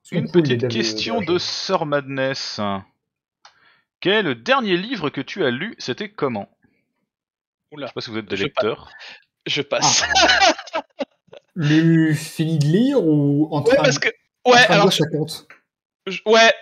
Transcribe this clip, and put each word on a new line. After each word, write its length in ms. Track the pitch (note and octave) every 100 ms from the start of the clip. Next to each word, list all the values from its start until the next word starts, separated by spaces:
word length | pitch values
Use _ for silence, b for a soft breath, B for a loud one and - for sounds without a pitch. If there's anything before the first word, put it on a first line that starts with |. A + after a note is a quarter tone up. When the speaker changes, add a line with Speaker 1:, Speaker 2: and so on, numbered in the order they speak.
Speaker 1:
Ils 60 | _
sont 60 | E3+
Speaker 2:
une 100 | -
Speaker 1:
cool, 160 | F3+ D3
les 120 | A#2+
Speaker 2:
petite 40 |
Speaker 1:
dames 80 | A#2+
de 40 | A#2
Speaker 2:
question 400 | A2 G#2+ A3+ A#3
Speaker 1:
Verge. 100 | E3+
Speaker 2:
de 120 | F3
Sœur 480 | - - - F#3 D#3
Madness. 720 | C#3+ C3+ C#3 C3 C3+ - - G#2 G2 F#2+ _ _ _ _ _ b b b b b _
Quel 140 | E3
est 80 | G#3+
le 140 | F3+ B2
dernier 420 | C3 C4+ G#3+ F3
livre 320 | G#3 B3 D3
que 120 | C#3
tu 220 | C3 G#3
as 60 | C#3+
lu ? 240 | B2 G#3 -
C'était 320 | - B2 G#3
comment ? 360 | - C#3+ A2 G2 _ _ _ _ _ _ _ _ _ _ _ _
Speaker 3:
Oula. 160 | D3 C3
Speaker 2:
Je 20 |
sais 40 | -
pas 60 |
si 100 | A#2+
vous 60 | A2
êtes 80 | G2+
des 60 | G2+
Speaker 3:
Je 100 | G#2+
pa-, 160 | -
Speaker 2:
lecteurs. 300 | G#2 - - B B B B _ -
Speaker 3:
je 160 | D3
passe. 400 | C#3 A#2+ C#3+ C#3+ - - F4+ - F#4 - - -
Speaker 1:
Ah. 60 |
Speaker 3:
<laughs> 720 | - - C4+ _ _ - _ -
Speaker 1:
Lu, 580 | D3 D#3 E3 E3 D#3+
fini 460 | D3+ - - D#3+ D#3
de 60 | C#3+
lire 380 | F3+ B3+ C#4
ou 440 | E3 D3+ C#3+ C#3+ D#3
en 140 | D3
Speaker 3:
Ouais, 100 | A3+
Speaker 1:
train 100 | C4+
Speaker 3:
parce 120 | C4+ A#3+
Speaker 1:
de, 60 |
Speaker 3:
que, 80 | - - _ _ B3
Speaker 1:
en 60 |
Speaker 3:
ouais, 60 | A#3+ B3
Speaker 1:
train 20 |
de 60 |
Speaker 3:
alors, 120 | D#3+ F#3+
Speaker 1:
lire, 80 |
ça 120 | - D#3
compte ? 380 | D3+ D3+ - - - _ _ _ _ -
Speaker 3:
je... 140 | F3+ -
Ouais, 260 | A3+ A3+ -